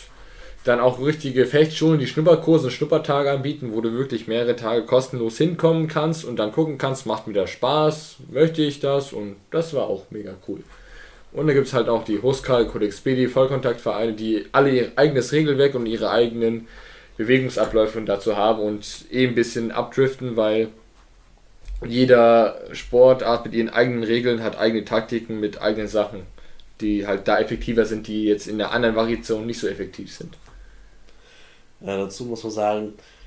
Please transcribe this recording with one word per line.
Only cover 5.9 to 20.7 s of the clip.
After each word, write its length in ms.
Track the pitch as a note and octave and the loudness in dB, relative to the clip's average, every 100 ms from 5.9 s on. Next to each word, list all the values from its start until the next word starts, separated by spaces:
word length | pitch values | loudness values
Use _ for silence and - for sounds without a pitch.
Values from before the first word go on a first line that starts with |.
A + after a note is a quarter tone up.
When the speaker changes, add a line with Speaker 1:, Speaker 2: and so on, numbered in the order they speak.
| D#3 D#3 D#3+ | -2 -2 -2
Speaker 1:
und 140 | A#2+ A2 | -6 -4
dann 160 | G#2+ | -2
gucken 240 | D#3+ D#3 C3+ | 0 -2 -2
kannst, 280 | C3+ C3 A#2 | -4 -4 -6
macht 220 | G#2+ A2+ | -6 -4
mir 60 | |
das 160 | G2 F2+ | -2 -2
Spaß, 680 | - B2 D3+ D#3 D#3 - - B2+ | -2 0 2 2 0 -8 -20 -4
möchte 300 | B2+ D#3+ D#3+ | 2 2 4
ich 180 | D3 C3+ | -2 0
das 320 | C#3+ C#3 C#3 | -2 0 -2
und 240 | - G#2 G2 - | -8 -10 -12 -6
das 220 | D#3+ D#3+ | -4 -2
war 140 | C#3 G2 | -2 -2
auch 180 | F#2+ - | -4 -8
mega 240 | G#2+ G2 F#2+ - | -14 -14 -14 -12
cool. 120 | G2 - - - - - - - | -12 -14 -20 -20 -20 -20 -20 -12
Und 140 | C#3 D3+ | -2 2
da 60 | |
gibt's 200 | C#3 C3 | 2 2
halt 160 | C3 A2+ | 2 2
auch 160 | A2+ A2 | 0 0
die 160 | G2+ | -2
Huskal, 440 | B2 C3+ - B2 G#2+ | 0 0 2 2 2
Codex 360 | A2 G#2 - | 0 -4 -2
Bedi, 260 | C#3 B2+ B2 | -2 0 2
Vollkontaktvereine, 840 | C3 C3 C3+ B2+ A#2 A#2 G2+ A2+ | 2 2 0 -2 -2 -4 -2 -2
die 320 | G#2+ A2 G#2+ - | -4 -2 -2 0
alle 180 | C3 C#3+ | 2 4
ihr 200 | B2+ A#2 - | 2 0 2
eigenes 380 | D3 C3+ - | 2 2 0
Regelwerk 420 | D3 D#3 C3 C#3 B2+ | 0 2 4 2 2
und 100 | A2+ | -4
ihre 240 | A2 G#2 | -2 0
eigenen 580 | G#2+ A#2+ A#2 A2+ A#2 A2+ - - - - - | 2 2 2 -2 -2 -8 -20 -20 -20 -14 -6
Bewegungsabläufe 840 | A2 C3 C3 A2 A2 A2 G#2+ A2+ | 2 2 2 0 0 2 2 0
dazu 340 | G2+ G2+ A#2 G2+ | -4 -2 -2 0
haben 260 | G#2+ A2 | 2 2
und 440 | G#2+ G#2 - - - | -2 -4 -10 -14 -6
eh 160 | B2+ B2+ | 0 0
ein 100 | A#2 | 2
bisschen 360 | A#2 B2+ A2+ | -2 -2 -4
abdriften, 640 | A#2 A#2 - C3+ C3 B2+ A2+ | -4 -4 0 0 0 -4 0
weil 320 | G#2+ G#2+ A2 | 0 0 -2